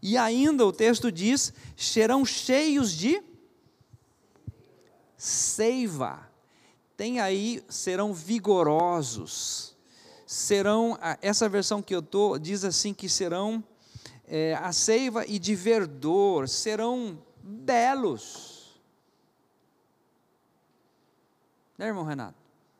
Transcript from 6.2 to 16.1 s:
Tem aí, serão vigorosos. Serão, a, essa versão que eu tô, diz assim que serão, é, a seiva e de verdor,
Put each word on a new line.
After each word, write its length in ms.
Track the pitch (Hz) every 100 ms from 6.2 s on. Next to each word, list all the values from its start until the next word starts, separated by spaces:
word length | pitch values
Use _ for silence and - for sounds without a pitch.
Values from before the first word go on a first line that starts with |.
| - _ _ _ _ _ _ -
Tem 220 | 220 247
aí, 440 | 190 196 220 233 -
serão 440 | - 185 185 208
vigorosos. 1600 | 175 160 233 190 185 151 156 175 170 127 110 80 - - - - - _ _ - - -
Serão, 720 | - - 202 202 220 233 -
a, 160 | 165 -
essa 260 | 196 208 220
versão 340 | 202 190 208
que 120 | 202
eu 80 | 180
tô, 360 | 156 196 208 -
diz 260 | 156 202
assim 300 | 190 160 208
que 140 | 190 185
serão, 560 | - 175 175 208 226 208 _ _ - - - -
é, 280 | 156 160 156
a 160 | 180
seiva 540 | 170 - 226 262 226 -
e 100 | 208
de 180 | 185 196
verdor, 960 | 196 226 170 139 151